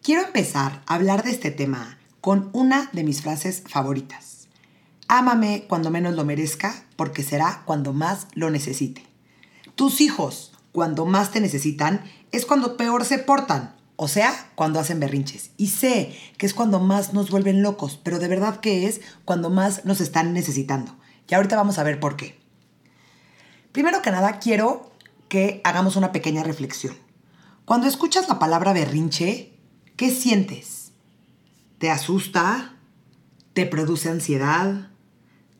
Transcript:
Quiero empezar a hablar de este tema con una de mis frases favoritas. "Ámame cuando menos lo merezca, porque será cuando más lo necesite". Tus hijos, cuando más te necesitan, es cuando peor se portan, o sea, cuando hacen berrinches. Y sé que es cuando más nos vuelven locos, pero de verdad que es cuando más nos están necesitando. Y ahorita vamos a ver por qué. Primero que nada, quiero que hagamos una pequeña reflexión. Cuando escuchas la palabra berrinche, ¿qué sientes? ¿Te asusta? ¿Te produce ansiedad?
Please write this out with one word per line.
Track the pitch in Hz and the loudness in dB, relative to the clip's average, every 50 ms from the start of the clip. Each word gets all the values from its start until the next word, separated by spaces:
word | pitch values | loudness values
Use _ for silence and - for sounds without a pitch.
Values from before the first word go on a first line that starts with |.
| _ | _
Quiero | - 302 339 370 | 2 2 2 2
empezar | 370 - 226 170 139 - 143 135 139 - - - - | 0 0 0 0 2 0 -2 -2 -2 -4 -8 -4 -2
a | 165 | 0
hablar | 170 185 190 196 202 - | 2 2 2 2 2 0
de | 240 | -2
este | - - - 151 | -4 -4 -4 -6
tema | 143 143 143 139 135 120 117 - - _ _ _ _ _ | -4 -4 -4 -4 -4 -6 -8 -14 -18 _ _ _ _ _
con | - 190 196 202 190 196 | 0 2 2 2 2 -2
una | - 233 262 262 262 277 277 - | -2 2 4 4 4 2 0 -2
de | - 175 156 | -6 -4 -2
mis | 151 139 143 | -2 -2 -2
frases | 151 156 156 151 - 185 180 - - | -4 -6 -6 -4 -4 -6 -6 -6 -12
favoritas. | - - 143 135 139 139 131 135 - - - - - - - - _ _ _ _ _ _ _ _ _ _ _ - _ | -4 -4 -2 -2 -2 -4 -6 -6 -10 -18 -20 -20 -20 -20 -20 -20 _ _ _ _ _ _ _ _ _ _ _ 0 _
"Ámame | 226 254 247 254 240 226 220 208 208 202 - - | 2 4 4 4 2 2 2 0 -2 -4 -4 -4
cuando | 190 165 160 160 | -2 -2 0 0
menos | 165 170 175 175 175 | 0 0 0 0 -2
lo | 160 147 | -2 -2
merezca, | 147 147 147 156 147 - - - 202 208 - - _ _ - | -2 -2 -2 -2 -4 -4 -4 -4 -6 -6 -8 -16 _ _ -6
porque | 156 151 147 - 139 | -6 -6 -4 -8 -6
será | - 147 143 156 175 185 - - | -4 -2 0 0 0 0 -4 -4
cuando | - 160 147 139 139 135 | -4 -2 -2 -2 -2 -2
más | 143 156 170 196 190 - - - | -2 -2 -2 -2 -4 -8 -12 -6
lo | 156 160 160 | -4 -2 0
necesite". | 156 147 143 147 135 - 143 127 - - - - _ _ _ _ _ _ - _ _ - - - - | 0 -2 -2 -4 -4 -4 -4 -6 -6 -12 -20 -20 _ _ _ _ _ _ -20 _ _ -20 -20 -16 -2
Tus | - 269 269 254 - | 0 0 2 4 4
hijos, | 294 294 - - 160 135 - - - - - _ _ _ _ | 2 2 2 -2 -4 -6 -6 -10 -16 -18 -20 _ _ _ _
cuando | 170 170 160 151 143 165 | -2 -2 0 0 -2 0
más | 175 185 196 208 196 | 2 4 4 2 2
te | - 226 | 2 0
necesitan, | 214 180 143 139 139 151 143 - - 151 196 202 - - - - - _ - | 0 2 0 0 -2 -2 -2 0 0 0 0 -2 -4 -10 -20 -20 -16 _ -4
es | 240 240 | -4 0
cuando | - 294 277 240 240 247 | 2 2 2 2 0 -2
peor | - 240 233 240 240 - | -2 -2 0 0 0 0
se | - 285 269 | 0 0 -2
portan, | - - 277 277 277 - 165 139 120 - - _ _ _ _ - | 2 2 2 2 2 0 -2 -2 -2 -8 -14 _ _ _ _ -8
o | 160 143 | -6 -2
sea, | - 202 214 247 262 - - - _ | 2 2 2 2 2 -2 -12 -16 _
cuando | - 160 156 156 160 | -2 0 0 0 0
hacen | 151 147 170 160 | -2 -2 -2 -2
berrinches. | 143 135 139 139 135 - - - - - _ - | -2 -2 -2 -2 -4 -4 -8 -12 -16 -16 _ -2
Y | 202 196 | -2 -2
sé | - - - 262 254 214 180 - - - - - _ _ | 0 0 2 2 2 2 0 -2 -8 -16 -20 -20 _ _
que | - | -2
es | 196 - | -2 0
cuando | - 240 220 196 185 | 0 2 2 4 4
más | 185 190 190 202 196 196 | 4 4 4 2 2 0
nos | 196 202 202 196 | 0 0 0 2
vuelven | 190 196 196 196 190 196 202 | 2 2 2 4 4 4 4
locos, | 208 202 202 160 139 - - | 2 2 -2 -6 -8 -8 -8
pero | - 170 175 170 | -6 -4 -2 -2
de | 170 175 | 0 0
verdad | 185 190 202 220 208 214 | 0 0 0 0 -2 -2
que | - 220 202 185 180 202 | 0 0 2 2 2 0
es | 220 - - - - - _ | -2 -4 -12 -20 -20 -20 _
cuando | - 180 175 170 170 | -2 -2 0 0 2
más | 185 190 190 202 196 - - | 2 2 2 2 0 -2 0
nos | 185 196 190 | -2 0 0
están | 180 143 - 165 165 170 | 0 0 2 0 2 2
necesitando. | 175 175 170 - 139 139 135 - 135 135 120 - - - _ - _ _ _ - | 0 -2 -2 -2 -2 -4 -2 -2 -2 -4 -4 -8 -14 -20 _ -20 _ _ _ 2
Y | - | 2
ahorita | 185 202 196 226 214 | 2 4 4 2 2
vamos | 202 202 196 165 | 2 2 2 0
a | 151 | 0
ver | 151 147 139 | 0 0 0
por | 151 143 - | -2 -4 -4
qué. | - - - - _ _ _ _ _ _ _ _ _ _ _ _ _ _ _ _ _ _ _ _ _ - _ - _ _ _ _ | -4 -12 -14 -16 _ _ _ _ _ _ _ _ _ _ _ _ _ _ _ _ _ _ _ _ _ -20 _ -20 _ _ _ _
Primero | 262 285 339 370 381 | 0 2 2 2 2
que | - 226 | 0 0
nada, | 190 185 190 202 220 - | 2 2 2 2 0 0
quiero | - 233 220 202 214 233 - 254 - - _ _ - - _ _ - _ | 0 2 2 4 4 2 0 -2 -6 -18 _ _ -20 -20 _ _ -14 _
que | - 196 190 202 196 - - | 0 2 2 2 0 0 0
hagamos | 175 175 180 190 190 - 196 | 0 2 4 2 2 2 2
una | 190 185 - | 0 0 0
pequeña | 160 - 156 151 156 156 | -2 -2 0 -2 0 -2
reflexión. | 160 147 - 139 135 - - - 127 - - - _ _ _ _ _ _ _ _ - - _ _ | -2 -4 -4 -6 -8 -8 -8 -8 -8 -10 -10 -20 _ _ _ _ _ _ _ _ -20 -20 _ _
Cuando | - 226 240 254 277 | 0 2 2 4 2
escuchas | 277 277 339 330 - 381 370 370 | 0 0 0 2 2 0 2 2
la | - - | 2 2
palabra | 170 156 165 170 180 196 | 2 2 2 2 4 2
berrinche, | 196 175 151 131 135 151 165 160 139 - 175 180 220 - - - - _ _ _ _ _ _ _ _ - | 2 2 2 0 0 0 0 0 -2 0 -2 -2 -2 -4 -8 -16 -20 _ _ _ _ _ _ _ _ -2
¿qué | 254 254 | 0 0
sientes? | 254 - - 254 220 202 190 - - - - - - - - - _ _ _ _ _ _ _ _ _ _ _ _ _ _ _ _ _ _ | 0 2 2 2 4 4 2 0 -4 -14 -14 -16 -16 -16 -18 -20 _ _ _ _ _ _ _ _ _ _ _ _ _ _ _ _ _ _
¿Te | - 165 | -2 -2
asusta? | 156 143 - - 180 190 185 - - 180 170 185 220 262 254 - - - _ _ _ _ _ _ _ _ _ _ _ _ _ _ | -2 -2 -2 0 0 0 -2 0 0 0 2 2 0 -2 -4 -10 -16 -20 _ _ _ _ _ _ _ _ _ _ _ _ _ _
¿Te | _ 185 180 | _ -2 -2
produce | - - 151 156 151 170 151 - 170 | 0 0 -2 0 0 -2 -2 -2 -4
ansiedad? | 165 170 - - 147 135 139 147 156 170 185 196 196 202 196 - - _ _ _ _ _ _ _ _ _ _ _ _ | -4 -4 -2 -2 -2 0 2 2 2 2 2 0 -2 -4 -8 -14 -20 _ _ _ _ _ _ _ _ _ _ _ _